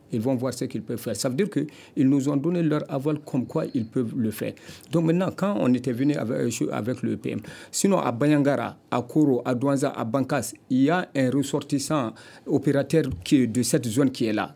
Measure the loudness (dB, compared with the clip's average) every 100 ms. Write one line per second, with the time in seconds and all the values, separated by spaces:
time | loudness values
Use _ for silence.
0 | -6 -4 -2 -2 -2 -4 -6 -6 -6 -6
1 | -6 -4 -2 0 -2 -2 -4 -8 -8 2
2 | 4 4 2 0 0 0 0 0 -2 -2
3 | -2 -2 -2 -4 -2 -2 -2 -2 -2 -2
4 | -2 -2 -2 -2 -8 -8 -16 -20 -2 0
5 | 2 2 0 -2 -2 2 2 2 0 0
6 | 0 0 -2 -2 -2 -2 -2 -2 -4 -2
7 | -2 -2 -4 -6 -8 -16 -10 0 2 2
8 | 0 2 2 4 4 0 -2 -8 _ -2
9 | 0 2 4 2 0 0 0 0 -2 -4
10 | -2 -2 0 -2 -4 -10 -2 2 4 2
11 | 0 0 0 0 -2 -4 -2 -4 0 -2
12 | -2 -8 -18 -16 -2 0 2 2 2 2
13 | 2 -4 2 4 4 2 0 0 0 2
14 | 0 2 0 0 -2